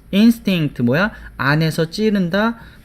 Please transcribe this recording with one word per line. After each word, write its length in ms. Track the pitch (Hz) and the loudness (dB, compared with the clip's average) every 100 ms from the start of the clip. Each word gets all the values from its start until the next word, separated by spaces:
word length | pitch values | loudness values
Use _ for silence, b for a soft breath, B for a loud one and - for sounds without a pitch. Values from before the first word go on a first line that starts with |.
| - | -4
instinct, 720 | 190 226 233 - 180 147 - | 4 4 4 0 -2 -2 -2
뭐야? 300 | 120 143 208 B B - | 0 0 0 B B -6
안에서 540 | 127 151 160 156 165 | -2 0 0 -2 -4
찌른다, 680 | 202 214 202 175 190 226 233 B B | -2 0 0 0 0 -2 -4 B B